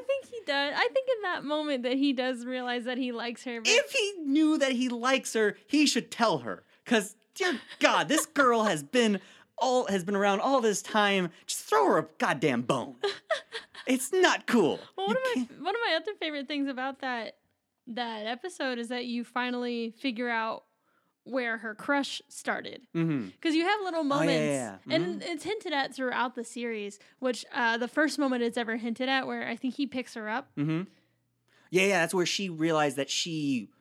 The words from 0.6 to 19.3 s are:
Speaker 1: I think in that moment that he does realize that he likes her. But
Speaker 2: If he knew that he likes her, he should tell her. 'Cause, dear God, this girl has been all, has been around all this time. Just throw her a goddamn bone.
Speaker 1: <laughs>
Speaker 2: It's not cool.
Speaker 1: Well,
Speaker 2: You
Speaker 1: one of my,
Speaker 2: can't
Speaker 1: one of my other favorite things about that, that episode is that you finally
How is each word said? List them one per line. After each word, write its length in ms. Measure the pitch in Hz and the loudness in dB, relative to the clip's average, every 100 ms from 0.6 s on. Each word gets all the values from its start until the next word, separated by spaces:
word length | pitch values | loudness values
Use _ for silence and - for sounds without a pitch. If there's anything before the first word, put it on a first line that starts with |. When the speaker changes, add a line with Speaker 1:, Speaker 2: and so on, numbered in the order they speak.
| 285 | 0
Speaker 1:
I 140 | 285 466 | 0 0
think 180 | 539 523 466 | 0 0 0
in 60 | |
that 200 | 392 339 | -2 -4
moment 380 | 269 302 302 269 | -2 -2 0 -2
that 160 | 247 269 | 0 0
he 160 | 285 | 2
does 320 | 262 254 247 240 | 2 0 -2 -6
realize 380 | 254 247 247 | -6 -4 -4
that 120 | 233 254 | -4 -4
he 160 | 254 | -4
likes 320 | 233 240 226 | -4 -6 -8
her. 160 | 262 233 | -8 -2
But 100 | 226 | 4
Speaker 2:
If 200 | 453 571 | 4 4
he 240 | 539 403 392 | 0 -2 -2
knew 320 | 294 285 311 311 | 0 4 4 4
that 160 | 269 | 2
he 160 | 240 254 | 2 0
likes 460 | 240 247 269 - | 0 2 2 2
her, 240 | 226 208 196 - | 2 2 0 0
he 180 | 285 294 | 4 4
should 240 | 240 - | 2 -2
tell 280 | - 226 160 | 0 2 2
her. 240 | 117 90 - _ - | -2 -10 -12 _ 0
'Cause, 280 | 226 190 - _ | 0 0 -8 _
dear 260 | - 370 254 - - | -4 -2 -2 -6 2
God, 300 | 294 202 156 | 4 4 2
this 160 | 302 | 2
girl 380 | - - 269 233 | 2 4 4 4
has 180 | 214 160 | 2 0
been 380 | 143 247 226 196 - - - - | 0 2 4 2 -4 -20 -20 -2
all, 280 | 262 254 - | 2 2 2
has 140 | 196 | -2
been 140 | 175 202 | 0 2
around 240 | 202 196 | 2 2
all 220 | 240 269 | 4 4
this 180 | 226 196 | 2 0
time. 500 | - 220 208 196 175 - - | 0 2 4 4 0 -4 -10
Just 180 | - - | -10 0
throw 180 | 427 | 4
her 140 | 392 185 | 6 4
a 100 | - - | 2 -2
goddamn 460 | 214 151 151 120 | 0 2 2 2
bone. 340 | 123 143 107 - | 0 -2 -4 -6
Speaker 1:
<laughs> 40 | 403 - - 605 - 466 - - - | -6 -6 -4 -6 -6 -14 -14 -8 -2
Speaker 2:
It's 260 | 254 - | -2 0
not 340 | 370 359 196 - | 4 4 4 2
cool. 320 | 240 156 95 - - | 4 4 2 -4 -4
Speaker 1:
Well, 120 | 392 | -2
Speaker 2:
You 60 | |
Speaker 1:
one 20 | 508 | 0
of 60 | |
my, 100 | 523 | 0
Speaker 2:
can't 280 | 453 240 262 | -2 -4 -6
Speaker 1:
one 120 | 320 | -4
of 60 | 453 466 | -2 0
my 60 | 330 | 0
other 160 | 320 415 | -2 -4
favorite 260 | 320 294 262 | -4 -4 -4
things 220 | 285 277 | -4 -2
about 320 | 254 262 262 | -4 -6 -6
that, 380 | 269 240 - - _ _ _ _ - | -6 -6 -6 -12 _ _ _ _ -12
that 380 | 226 233 220 214 | -6 -6 -6 -6
episode 520 | 240 370 - 269 240 | -6 -8 -4 -4 -4
is 100 | 233 | -4
that 180 | 247 247 | -6 -4
you 180 | 240 | -6
finally 640 | 233 | -4